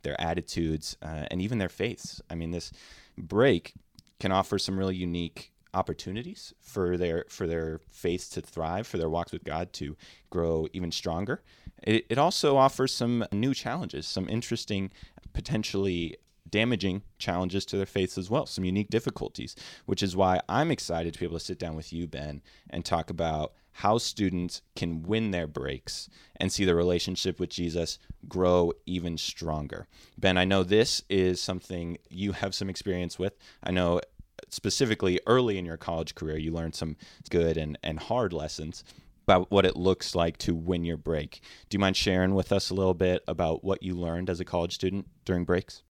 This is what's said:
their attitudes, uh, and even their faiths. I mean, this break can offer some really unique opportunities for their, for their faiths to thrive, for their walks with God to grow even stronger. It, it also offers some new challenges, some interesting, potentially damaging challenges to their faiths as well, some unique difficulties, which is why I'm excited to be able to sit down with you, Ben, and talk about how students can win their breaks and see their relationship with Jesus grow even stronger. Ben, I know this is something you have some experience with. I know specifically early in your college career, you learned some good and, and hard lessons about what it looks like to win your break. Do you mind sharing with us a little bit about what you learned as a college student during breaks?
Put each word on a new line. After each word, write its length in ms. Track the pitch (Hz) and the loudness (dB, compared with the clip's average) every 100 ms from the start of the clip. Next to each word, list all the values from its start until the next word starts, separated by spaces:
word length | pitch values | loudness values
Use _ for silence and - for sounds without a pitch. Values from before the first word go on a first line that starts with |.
their 160 | 73 - | -6 -4
attitudes, 720 | 82 85 - - 82 78 - - | -2 -2 -4 -2 0 -2 -6 -12
uh, 240 | 78 80 73 | -10 -8 -6
and 100 | 90 | -4
even 160 | 98 120 | -2 -2
their 120 | 90 | -4
faiths. 520 | - 117 101 - - - | -2 -6 -4 -12 -14 -10
I 60 | 85 | -8
mean, 160 | 82 | -4
this 200 | 87 - - - - - - | -6 -8 -18 -20 -20 -20 -16
break 560 | 85 98 135 87 - - _ - _ _ | -2 4 6 4 -2 -20 _ -20 _ _
can 120 | 95 | 0
offer 280 | 95 95 101 | 2 2 0
some 180 | - 95 | -2 -2
really 180 | 95 92 | -2 -2
unique 560 | 90 85 85 - - _ _ | -2 -2 -4 -8 -20 _ _
opportunities 800 | 90 - - - 101 170 - - _ | -2 -2 -4 -6 -8 -8 -14 -18 _
for 360 | - - 90 90 | -10 -2 0 2
their, 280 | 87 82 - | 0 -2 -4
for 180 | - 85 | -6 -4
their 340 | 82 80 80 - | -2 -4 -6 -12
faiths 400 | - 87 90 - | -6 -4 -4 -6
to 120 | - | -12
thrive, 440 | - - 80 90 117 | -10 -6 -4 -4 -4
for 140 | 90 | -4
their 100 | 80 | -2
walks 220 | 82 85 | -2 -4
with 120 | 82 | -8
God 300 | - 78 90 | -6 -6 -6
to 240 | - 71 76 - - _ | -8 -10 -10 -18 -20 _
grow 380 | 90 85 80 78 | 0 2 2 -2
even 200 | 92 87 | -4 -6
stronger. 500 | - - 82 101 143 _ _ - - | -4 -4 -4 -2 -6 _ _ -20 -8
It, 240 | - 110 - | 0 0 2
it 120 | 120 | 2
also 380 | 156 - 151 139 | 2 4 4 8
offers 360 | 135 - 131 | 6 6 -2
some 320 | - 120 120 110 | 0 0 0 0
new 240 | 101 127 131 | 0 0 0
challenges, 500 | - 139 160 73 80 | -4 -6 -6 -8 -6
some 240 | - 95 | -4 -2
interesting, 600 | 110 - 117 - 101 95 - - - - | -4 -2 -6 -2 -2 -2 -8 -20 -20 -8
potentially 840 | - - 110 104 98 98 87 82 - _ _ - | -8 -2 -2 0 0 0 0 -4 -8 _ _ -2
damaging 540 | 104 117 113 95 92 - _ | 0 2 2 0 -2 -8 _
challenges 480 | - 87 92 95 - | -4 -2 0 -2 -2
to 120 | 101 | -4
their 100 | 98 | -2
faiths 320 | 101 92 - | 0 -2 -2
as 100 | 90 | -2
well, 160 | 123 - | -2 -2
some 200 | - 92 | -4 0
unique 260 | 95 104 | 0 0
difficulties, 640 | 110 135 - 55 - 60 - - - - | 0 -2 -6 -10 -8 -12 -14 -18 -14 -4
which 160 | 95 | 0
is 120 | 98 90 | 0 4
why 260 | 95 92 - | 4 4 2
I'm 220 | 107 160 | 0 2
excited 440 | 139 - 82 85 | 0 -2 -2 -4
to 60 | 80 | -4
be 60 | 85 | -6
able 140 | 82 | -4
to 40 | |
sit 140 | - 90 | -6 -8
down 180 | 85 78 | -6 -8
with 160 | 78 | -8
you, 140 | 82 85 | -8 -6
Ben, 380 | 71 76 73 - - - | -6 -8 -10 -16 -20 -10
and 160 | - - | -8 -2
talk 240 | 87 82 | -2 -2
about 440 | 87 82 78 76 _ _ - | -2 0 0 -4 _ _ -2
how 180 | 101 113 | 2 2
students 640 | - - 98 90 87 - _ | 0 0 0 0 -4 -8 _
can 300 | - 87 82 | -6 -4 -4
win 280 | 82 110 110 | -2 0 0
their 160 | 92 78 | -2 -4
breaks 600 | 73 67 65 - - - - - - | -6 -6 -6 -8 -12 -12 -20 -20 -4
and 120 | 92 | -2
see 140 | - | 2
their 140 | 95 85 | 4 6
relationship 640 | 87 87 - 92 95 85 | 4 2 0 -2 -2 -2
with 80 | 90 | -4
Jesus 500 | - 85 85 82 - _ - - | -2 -2 -2 -4 -6 _ -18 -8
grow 460 | 92 90 90 85 - - | 2 6 6 6 0 -4
even 320 | 90 85 82 | -4 -2 -4
stronger. 720 | - - 82 76 71 - - - - - | -6 -6 -4 -4 -4 -10 -14 -20 -20 2
Ben, 200 | 95 92 | 4 6
I 80 | 92 | 6
know 180 | 98 | 4
this 400 | 90 107 - - - | 6 6 6 0 0
is 320 | 98 92 90 | 2 4 2
something 560 | - 90 - 92 85 85 _ | -2 -6 -6 -8 -6 -8 _
you 220 | 87 101 | -4 -4
have 240 | 92 98 - | -2 -4 -4
some 140 | 98 | -6
experience 500 | 92 - 90 87 - | -4 -2 -2 -2 -2
with. 180 | 95 - - - | -4 -4 -20 -10
I 100 | - | -2
know 280 | 90 87 87 - _ - - - | 2 4 2 -2 _ -20 -20 -12
specifically 720 | - 104 - 127 110 95 90 - | -4 -2 2 2 4 2 2 4
early 300 | 123 123 98 | 4 4 0
in 80 | 87 | -4
your 100 | 82 | -6
college 400 | - 82 78 - | -4 -4 -4 -6
career, 220 | 78 78 | -4 -4
you 160 | 78 | -4
learned 220 | 82 82 - | -4 -4 -6
some 200 | 82 76 - - - | -8 -8 -14 -20 0
good 280 | 87 82 80 | 2 4 2
and, 200 | 76 73 | -2 -6
and 160 | - 78 | -6 -6
hard 320 | - 120 107 | -2 0 0
lessons 540 | 85 76 - 80 - - - - _ - | -2 -6 -8 -10 -12 -18 -20 -20 _ 6
about 260 | 92 92 | 6 8
what 140 | 98 92 | 6 6
it 100 | - | 4
looks 400 | 90 92 - 90 | 2 2 0 2
like 220 | 85 - | 2 0
to 180 | - 82 | -2 -2
win 300 | 82 90 85 | 0 0 0
your 100 | 80 | -2
break. 460 | 80 78 73 - - - _ | -2 -2 -2 -12 -20 -20 _
Do 60 | 101 | 2
you 40 | |
mind 180 | 98 95 | 2 4
sharing 360 | - 92 92 | 2 4 4
with 200 | 98 90 | 4 2
us 160 | 98 - | 2 2
a 60 | 92 | 2
little 180 | 92 | 2
bit 320 | 87 92 90 - | 4 4 2 -2
about 380 | 85 82 82 95 | -2 0 0 -2
what 180 | 95 | -2
you 100 | 92 | -2
learned 360 | 87 87 85 92 | -4 -2 -4 -4
as 100 | 87 | -4
a 60 | 90 | -2
college 300 | 90 87 - | -2 -2 -2
student 300 | 95 98 - _ - | -2 -2 -8 _ -2
during 180 | 90 | 0
breaks? 400 | 87 87 - - _ | 2 0 0 -18 _